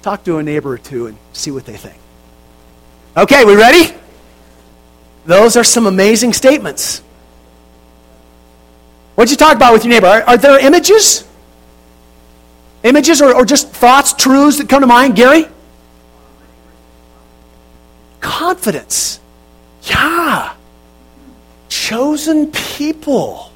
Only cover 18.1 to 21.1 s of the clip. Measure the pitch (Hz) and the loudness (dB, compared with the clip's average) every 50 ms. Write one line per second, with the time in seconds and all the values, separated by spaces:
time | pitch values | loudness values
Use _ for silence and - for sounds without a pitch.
18.1 | _ _ - - - - 320 349 370 349 - 226 175 143 220 _ - - - - | _ _ -12 -10 -10 -6 -6 -6 -6 -4 -6 -8 -8 -8 -10 _ -8 -8 -8 -8
19.1 | - - _ _ _ _ _ _ _ _ _ _ _ _ - - - - - 302 | -12 -14 _ _ _ _ _ _ _ _ _ _ _ _ -12 -8 -6 -4 -4 -4
20.1 | 330 339 339 302 233 - - - - _ _ _ _ _ _ _ _ _ _ _ | -4 -4 -4 -4 -6 -6 -8 -12 -18 _ _ _ _ _ _ _ _ _ _ _